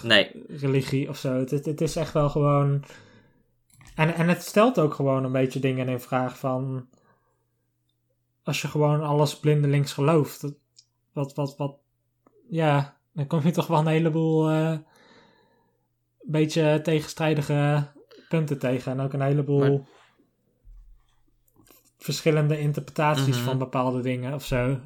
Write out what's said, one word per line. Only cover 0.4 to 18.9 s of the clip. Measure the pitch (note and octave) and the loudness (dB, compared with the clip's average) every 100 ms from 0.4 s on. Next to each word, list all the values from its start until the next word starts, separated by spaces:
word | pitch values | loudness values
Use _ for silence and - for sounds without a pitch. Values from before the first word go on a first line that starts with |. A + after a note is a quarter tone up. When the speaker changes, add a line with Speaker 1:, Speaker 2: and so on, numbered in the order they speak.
| - | -16
Speaker 2:
religie | D#3 C#3 C3+ C3+ C3+ C#3+ | -6 -2 0 0 -4 -4
of | C#3+ | -6
zo. | C#3 | -4
Het, | C3 C3 | -4 -2
het, | D3 D#3 | -4 -4
het | D3 | -4
is | D#3+ E3+ | -4 -4
echt | D3+ | -4
wel | D#3+ D3 | 0 0
gewoon, | D3+ C#3+ C#3+ C#3+ C#3+ C#3 - - - _ _ _ _ _ _ - - | 2 2 2 2 0 -4 -16 -20 -20 _ _ _ _ _ _ -14 -2
en, | D#3 | -2
en | E3 E3 | 2 0
het | F3 | 0
stelt | - G#3 A#3 B3+ | 0 4 4 4
ook | D3+ | 0
gewoon | - C#3 C3+ | 0 0 0
een | C3 | 0
beetje | C3 C3 C3+ | 0 0 0
dingen | C3+ C3 B2+ | -2 -2 -2
in | B2 | -4
vraag | - C3 B2+ - | -2 -2 -2 -4
van, | C3+ B2+ C3+ C3 B2+ _ _ _ _ _ _ _ _ _ _ _ _ _ _ _ | -4 -4 -4 -8 -10 _ _ _ _ _ _ _ _ _ _ _ _ _ _ _
als | - C#3+ | -8 -6
je | D3 | -4
gewoon | D3+ D3 D3+ | 0 2 2
alles | D3+ D3 D3 - | 0 2 0 0
blindelings | D3+ D3+ D3 C#3+ C#3 | 0 2 2 2 0
gelooft, | - C#3+ D#3+ C#3 - | 0 2 4 2 -4
dat, | D3 - _ _ _ _ _ | -12 -12 _ _ _ _ _
wat, | D#3 C3+ - | -8 -6 -4
wat, | C#3+ - | -6 -6
wat, | C#3+ - _ _ _ _ _ _ - | -8 -10 _ _ _ _ _ _ -8
ja, | E3 D#3 C#3+ C#3+ - _ | 0 2 2 0 -8 _
dan | - C#3+ | -8 -2
kom | E3 | 0
je | D3+ | 2
toch | E3+ D#3 | 0 0
wel | D#3+ | 2
een | D#3+ | 2
heleboel, | D#3+ E3 D#3+ D#3+ D#3+ D#3 | 2 2 2 2 2 2
eh, | D#3 D#3+ D#3 - _ _ - _ _ _ _ _ _ _ _ _ _ | 2 0 -2 -8 _ _ -20 _ _ _ _ _ _ _ _ _ _
beetje | B3+ D#3 D#3 E3 D3+ D3+ | -4 0 0 2 2 2
tegenstrijdige | D3+ D#3 D3 - D#3 D3 C#3+ D3 C#3+ D3 C#3+ - - - - | 0 -2 -2 -4 0 0 0 0 2 2 -2 -8 -20 -20 -4
punten | E3 D3+ C#3 | -2 -2 -2
tegen. | B2+ B2+ C3 | -2 -2 -2